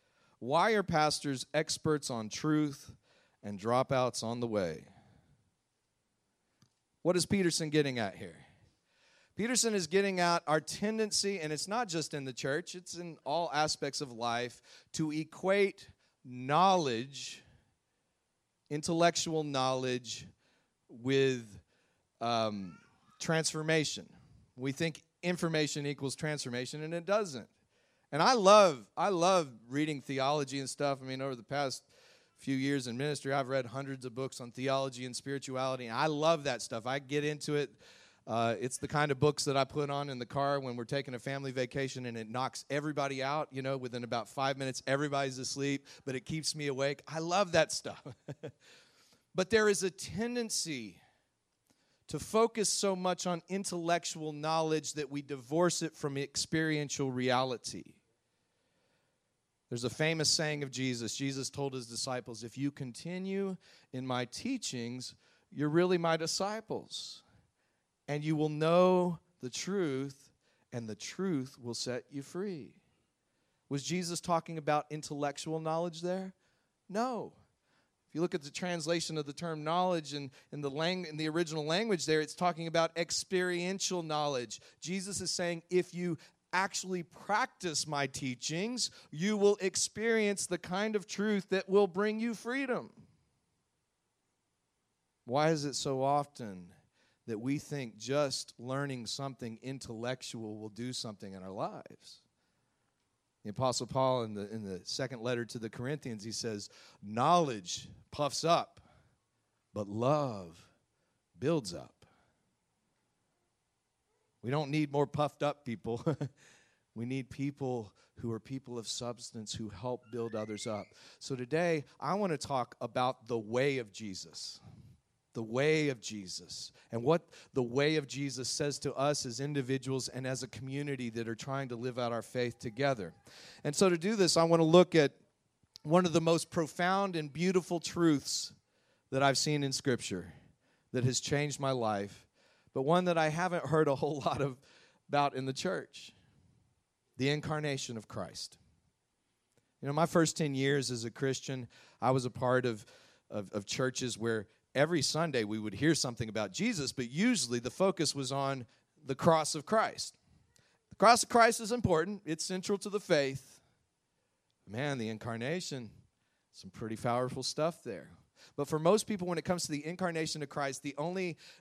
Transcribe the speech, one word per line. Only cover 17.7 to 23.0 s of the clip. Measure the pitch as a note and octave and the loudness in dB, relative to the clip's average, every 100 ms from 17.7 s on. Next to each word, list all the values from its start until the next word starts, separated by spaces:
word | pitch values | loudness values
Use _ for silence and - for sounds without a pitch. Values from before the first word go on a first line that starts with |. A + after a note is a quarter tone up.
| _ _ _ _ _ _ _ _ _ _ | _ _ _ _ _ _ _ _ _ _
intellectual | D3+ E3 E3 E3+ - E3 D#3+ | -6 -2 4 4 4 0 -2
knowledge, | D3+ C3+ C3 C3 B2+ B2 A2+ A2 - - _ _ _ _ _ | 0 0 2 0 0 -2 -4 -12 -14 -20 _ _ _ _ _
with, | A#2+ B2+ C3+ C3+ B2+ A2 G2 - _ _ _ _ _ | -6 2 4 4 2 -6 -18 -20 _ _ _ _ _
um, | A#2 A#2 A2 G#2 F#2 D#2 - _ | 0 2 2 -2 -8 -12 -20 _